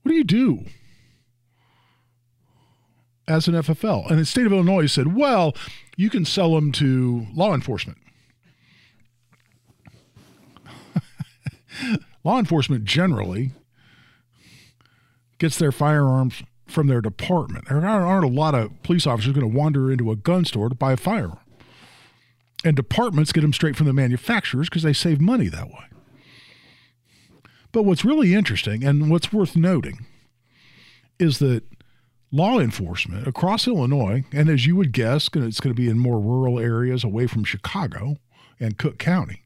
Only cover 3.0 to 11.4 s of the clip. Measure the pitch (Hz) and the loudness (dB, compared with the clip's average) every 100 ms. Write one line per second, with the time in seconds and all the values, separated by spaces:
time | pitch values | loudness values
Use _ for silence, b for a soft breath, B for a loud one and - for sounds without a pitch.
3 | _ _ - 160 165 170 156 156 220 123 | _ _ -2 0 2 0 0 -2 0 -2
4 | - 160 160 - 233 196 175 190 151 - | 2 2 2 2 2 4 4 4 2 2
5 | 143 208 285 220 160 - B B B - | 0 2 2 2 2 -2 B B B -2
6 | 208 254 165 - 170 160 147 127 139 131 | 0 0 -2 0 2 2 2 0 0 2
7 | 123 120 110 120 202 147 - 107 - - | 0 -2 -6 -2 0 0 -2 -8 -8 -14
8 | _ _ _ _ b b b b b b | _ _ _ _ b b b b b b
9 | _ _ _ _ _ _ _ _ - - | _ _ _ _ _ _ _ _ -20 -20
10 | _ _ - _ - - - - - - | _ _ -20 _ -20 -20 -20 -20 -8 -8
11 | - - - _ | -8 -16 -18 _